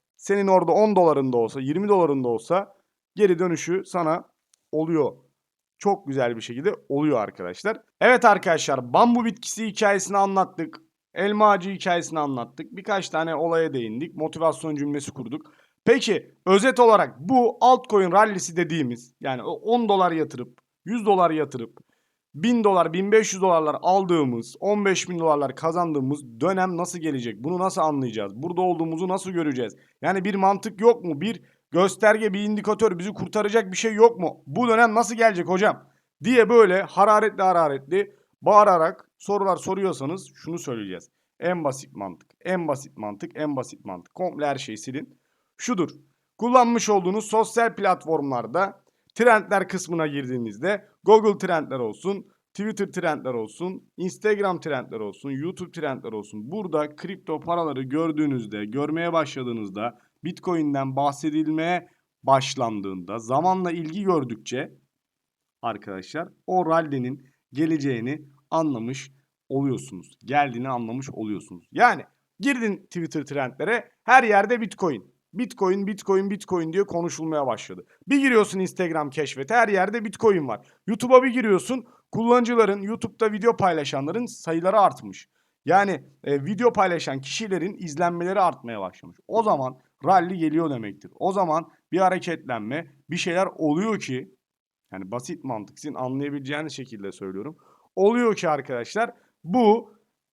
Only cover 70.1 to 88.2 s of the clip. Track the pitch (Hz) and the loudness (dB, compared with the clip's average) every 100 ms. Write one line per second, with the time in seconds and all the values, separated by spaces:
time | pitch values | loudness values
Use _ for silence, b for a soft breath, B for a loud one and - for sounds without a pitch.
70.1 | _ 104 143 143 117 135 123 113 127 139 | _ -2 0 0 -2 -6 -6 -6 -8 -10
71.1 | 127 107 95 - 87 _ 143 233 170 - | -8 -8 -8 -10 -20 _ 2 4 2 -6
72.1 | _ _ - 247 262 226 185 - 175 160 | _ _ -6 -2 -2 -2 -4 -8 -8 -6
73.1 | 156 131 143 131 143 160 233 - _ - | -6 -6 -4 -4 -4 -4 -4 -6 _ 4
74.1 | 254 233 202 208 240 220 - 180 131 - | 6 6 2 2 0 -4 -4 -4 -4 -8
75.1 | _ _ 165 240 - 190 196 196 208 - | _ _ -10 -8 -2 -2 0 -4 -6 0
76.1 | 190 196 202 - 180 160 175 - 175 170 | 0 0 -6 -4 -4 -2 -2 -2 -2 -4
77.1 | 143 160 156 135 110 - 90 - b - | -6 -4 -2 -2 -4 -8 -16 -20 b -2
78.1 | 277 269 226 202 190 175 - 175 160 147 | 2 4 4 4 0 -4 -4 -4 -2 -4
79.1 | 139 143 135 135 233 226 196 190 233 214 | -4 -6 -6 -2 2 2 2 0 -4 -8
80.1 | - 220 185 135 107 _ b - 220 247 | 0 2 2 0 -8 _ b -6 -4 6
81.1 | 254 262 240 226 185 - 254 - b b | 6 6 2 2 2 0 -6 -6 b b
82.1 | - 233 247 233 233 208 202 196 226 226 | -2 4 4 4 4 4 2 -4 -6 -8
83.1 | - 220 208 233 226 190 160 139 139 143 | -2 -2 0 0 2 2 0 -2 -4 -4
84.1 | 208 247 - - 165 180 214 185 135 104 | -4 -6 -10 -6 -2 0 4 4 2 -12
85.1 | - - _ _ _ 139 185 202 147 135 | -16 -20 _ _ _ 0 2 2 -2 -8
86.1 | _ - 143 143 202 240 233 190 165 - | _ -4 -4 -2 0 2 2 2 0 -4
87.1 | 135 135 - 220 185 180 - 175 143 175 | -8 -8 -8 -4 -4 -4 -8 -10 -4 -2
88.1 | 170 | -2